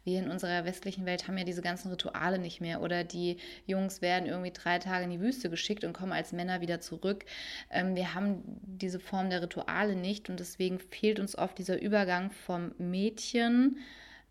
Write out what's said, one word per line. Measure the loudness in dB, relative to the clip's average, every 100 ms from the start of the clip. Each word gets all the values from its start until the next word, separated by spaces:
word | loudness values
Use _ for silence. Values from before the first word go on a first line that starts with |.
wir | 0 0
in | 0
unserer | -2 0 0
westlichen | 0 -4 -6 -4 -2
Welt | -2 -2
haben | -2
ja |
diese | -2 -2
ganzen | -2 -2 -4
Rituale | -4 -4 0 2 2
nicht | 0 -4
mehr. | -2 -2
Oder | 0 0
die | -2 0 0 -2 -6 -10 -2
Jungs | 0 0 0
werden | 2 2 2
irgendwie | -2 -4
drei | -4 0 0
Tage | 2 0
in | 0
die | 0
Wüste | 0 0 -2
geschickt | -2 -2 -2
und | -2
kommen | -4 -2
als | -2 -2
Männer | -2 0 0
wieder | 0 -2
zurück. | -4 -2 0 0 -4 -10 -10 -10 -2
Ähm, | 0 2 2
wir | 0
haben | 0 0 0 -4 -12
diese | -12 -6 -4 -4
Form | -2 0 2
der | 2
Rituale | 0 -4 -2 2 2 2
nicht | 0 -2 -4
und | -6
deswegen | -6 0 0 0
fehlt | -4 2 4 4
uns | 0 0
oft | -2 -2
dieser | -2 0
Übergang | 4 4 4 2 0
vom | -4 -4 -2 -2 -4
Mädchen, | -2 2 2 0 0 4 6 8 8 4 -4 -18 -20 -20 -6